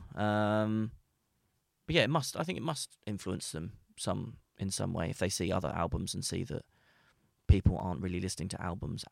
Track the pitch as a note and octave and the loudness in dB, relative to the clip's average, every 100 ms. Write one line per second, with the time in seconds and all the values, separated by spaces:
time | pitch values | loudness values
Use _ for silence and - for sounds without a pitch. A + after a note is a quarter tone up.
0 | - - G#2 G#2 G#2 G#2+ G#2+ G#2+ A2 - | -8 -2 2 4 4 2 2 2 -2 -6
1 | _ _ _ _ _ _ _ _ - D#3 | _ _ _ _ _ _ _ _ 0 4
2 | A#2 D#3 C3+ F#3 E3+ F#3 D#3 D3+ - - | 4 4 0 -2 -2 -2 -2 -4 -6 -10
3 | - G2 - F#2 - D#2+ F2+ - - - | -6 -4 -2 -4 -4 -6 -6 -10 -20 -8
4 | - G2 - - _ - G2 - G2 F2 | -2 -2 -4 -10 _ -6 -4 -2 -2 0
5 | E2+ - F#2 - F2 F#2 D#2+ E2+ E2+ F2 | 0 0 0 0 0 0 0 0 0 0
6 | F#2 F2+ - F2+ F2+ - - _ _ _ | -2 -4 -4 -4 -4 -6 -8 _ _ _
7 | _ _ _ _ - G2 F#2 F2+ F#2 E2 | _ _ _ _ 6 8 6 4 0 -2
8 | F#2 F2+ F#2 - D#2 F2 F2 F#2 - - | -2 -2 -2 -4 -6 -4 -4 -4 -4 -6
9 | - | -8